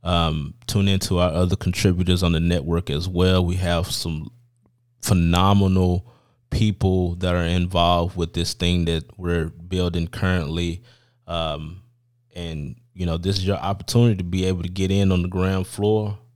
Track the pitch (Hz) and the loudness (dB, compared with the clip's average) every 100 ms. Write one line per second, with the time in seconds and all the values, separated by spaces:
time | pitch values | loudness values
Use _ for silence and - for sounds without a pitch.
0 | 90 87 82 78 73 - - 104 98 95 | 0 0 2 -2 -6 -12 -4 0 2 0
1 | - 90 90 80 92 95 - 90 101 90 | 0 0 2 2 0 0 -2 2 2 2
2 | 90 90 90 82 85 87 73 85 - 73 | 2 2 2 2 2 0 0 -2 -2 -4
3 | 90 87 92 92 85 90 90 87 104 - | -2 2 4 4 2 0 0 -2 -2 -6
4 | - 78 76 _ _ _ _ _ _ _ | -6 -6 -8 _ _ _ _ _ _ _
5 | - 92 82 87 95 101 95 92 92 90 | 0 2 4 4 4 4 4 2 2 0
6 | - _ _ _ _ 131 110 95 98 92 | -4 _ _ _ _ 0 0 2 2 2
7 | 90 85 92 90 85 90 87 90 85 87 | 0 -2 0 0 0 0 0 2 2 2
8 | 85 90 82 - 85 - 90 90 82 82 | 0 -4 -4 -2 -4 -2 0 2 0 -2
9 | - - 90 85 80 80 87 92 87 85 | -4 -10 -4 -2 -4 -8 -6 -2 0 -2
10 | 85 - 92 92 76 82 87 82 - _ | -4 -2 0 0 -2 -2 -4 -6 -12 _
11 | _ _ - 85 80 76 78 90 _ _ | _ _ -8 -6 -4 -6 -10 -14 _ _
12 | _ _ _ 92 85 78 71 - _ 92 | _ _ _ -12 -10 -8 -10 -14 _ -6
13 | 87 82 90 98 92 101 95 101 - 120 | -2 -2 -2 -2 -2 -2 -2 -6 0 4
14 | 120 95 87 92 92 92 90 92 95 98 | 4 2 -2 -2 0 -2 -4 -2 0 4
15 | 98 90 87 92 92 95 92 - 104 107 | 4 2 0 0 0 0 -4 -2 2 2
16 | 107 101 _ | 0 -8 _